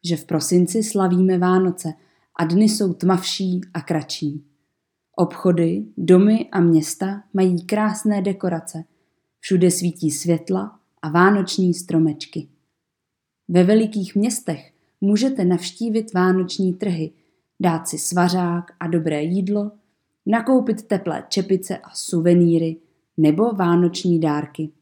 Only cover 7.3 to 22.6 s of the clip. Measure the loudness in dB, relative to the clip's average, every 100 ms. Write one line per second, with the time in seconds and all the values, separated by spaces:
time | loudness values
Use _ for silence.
7.3 | 0 2 2 -2 -2 -2 -2 -2 0 -2
8.3 | -4 -4 -4 -8 -14 -14 _ _ _ _
9.3 | _ -2 2 4 2 -4 -2 -4 -4 -2
10.3 | -2 -2 -6 -6 _ _ _ -2 4 4
11.3 | 4 0 0 0 -2 -2 0 0 -2 -10
12.3 | -14 -14 _ _ _ _ _ _ _ _
13.3 | _ -2 2 4 4 2 -4 -4 -2 -2
14.3 | -4 -8 -10 -10 _ _ _ 0 2 0
15.3 | 0 0 0 -2 -8 -4 -4 -2 0 2
16.3 | 2 -2 -2 -2 -2 -4 -4 -6 _ _
17.3 | _ _ _ -2 -2 -6 -8 -4 0 0
18.3 | 0 -2 -4 -6 _ -4 -2 -2 -4 -2
19.3 | -2 -2 -2 -4 -10 _ _ _ _ -2
20.3 | -2 2 0 0 -6 -4 -4 -4 -8 -6
21.3 | -6 0 -2 -2 -10 -10 -14 -4 0 4
22.3 | 4 6 2